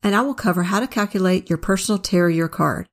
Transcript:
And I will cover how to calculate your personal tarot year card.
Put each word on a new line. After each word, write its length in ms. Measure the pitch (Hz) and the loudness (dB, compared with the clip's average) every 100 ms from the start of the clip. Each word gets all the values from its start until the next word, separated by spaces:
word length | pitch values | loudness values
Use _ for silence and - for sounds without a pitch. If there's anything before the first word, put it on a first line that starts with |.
And 100 | 208 | 2
I 60 | 202 | 0
will 140 | 262 | 0
cover 300 | 254 220 180 | -2 0 0
how 180 | 175 196 | 0 0
to 40 | 262 | -2
calculate 640 | - 208 196 185 185 - | -2 -2 0 2 0 0
your 80 | 165 | -4
personal 400 | - 190 - 208 | 0 -2 0 -4
tarot 360 | - 185 175 | 0 2 2
year 160 | 165 165 | 2 -2
card. 400 | - 156 113 - | -2 -2 -2 -8